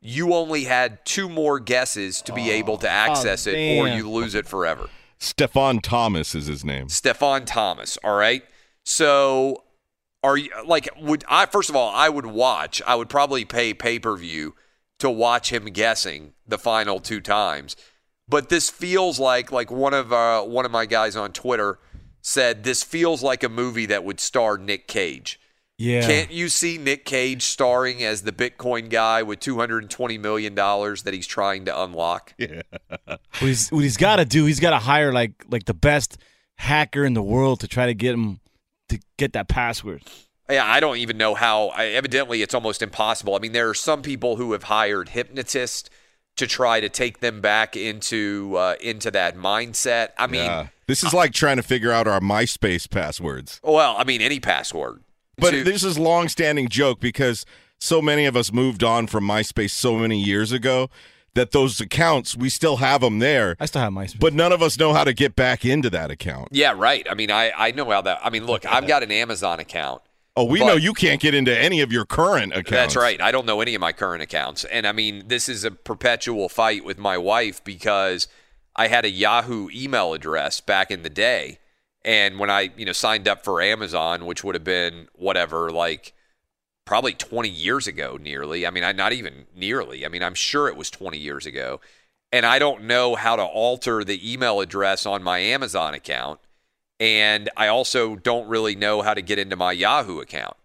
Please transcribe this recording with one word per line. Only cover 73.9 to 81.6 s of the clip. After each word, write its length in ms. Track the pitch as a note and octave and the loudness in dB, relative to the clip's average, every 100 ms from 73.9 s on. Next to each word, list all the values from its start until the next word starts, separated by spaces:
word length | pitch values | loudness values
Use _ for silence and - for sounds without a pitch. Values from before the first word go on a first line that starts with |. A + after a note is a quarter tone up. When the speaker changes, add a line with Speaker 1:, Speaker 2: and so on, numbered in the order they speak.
Speaker 1:
current 300 | E2 G2 E2+ | -2 -4 -4
accounts. 440 | D#2 D#2+ C2+ D2+ - | -4 -4 -4 -6 -6
And, 200 | A2+ G#2+ | -2 -2
I 60 | |
mean, 320 | G#2+ G#2+ G2+ G2 | 0 -2 -4 -4
this 220 | A#2+ - | -2 -2
is 140 | A#2 | -4
a 80 | G#2+ | -6
perpetual 760 | F#2+ - G#2+ B2 A#2 - A2+ F#2 | -8 -12 0 2 2 -2 -2 -4
fight 380 | - A2+ G#2+ F2 | 2 0 0 -4
with 140 | F#2+ | -4
my 180 | G2+ F#2 | -2 -2
wife 460 | F2+ A2 A2+ F#2 | 2 2 0 -6
because 640 | - F#2 A2 G2+ F#2+ F2+ - _ _ _ _ - | -14 -6 0 2 0 -2 -6 _ _ _ _ -2
I 120 | A2+ | 2
had 160 | A#2+ | 4
a 60 | G#2+ | 2
Yahoo 600 | F#2 G#2 A#2 A#2 A#2 F#2 | 2 2 2 0 -6 -8
email 400 | G2+ C3 B2+ F2+ | -10 -4 0 0
address 460 | D#2+ D2+ D#2 C#2+ - | -2 -4 -2 -2 -4
back 320 | - G2 F#2+ | -2 0 0
in 100 | G2 | -4
the 80 | E2 | -8
day, 480 | D#2 A2 A#2 C2+ C#2+ | 0 2 2 -4 -14